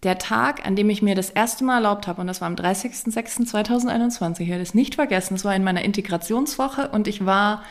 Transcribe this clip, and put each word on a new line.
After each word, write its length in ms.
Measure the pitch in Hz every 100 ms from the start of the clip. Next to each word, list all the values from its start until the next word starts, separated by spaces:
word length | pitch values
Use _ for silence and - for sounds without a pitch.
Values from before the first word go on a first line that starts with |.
der 160 | 190 185
Tag, 480 | - 220 254 285 -
an 100 | 190
dem 140 | 208
ich 100 | 208
mir 140 | 208
das 160 | 190 190
erste 340 | - 226 -
Mal 120 | 262 247
erlaubt 300 | 214 202 208
habe, 140 | 175
und 60 | 180
das 160 | 185
war 60 | 175
am 80 | 170
dreißigsten 540 | 175 196 240 - -
sechsten 360 | 220 233 - 240
zweitausendeinundzwanzig, 960 | 208 214 240 247 233 240 240 170 170
ich 60 | 175
werde 120 | 175
es 120 | 175
nicht 220 | 214 269 -
vergessen, 360 | 285 190 185
es 120 | 190 202
war 100 | 190
in 80 |
meiner 160 | 190 180
Integrationswoche 1040 | - 202 196 175 - 226 285 - 269 269 277
und 200 | 214 208
ich 160 | 208
war, 380 | 190 196 208 208 -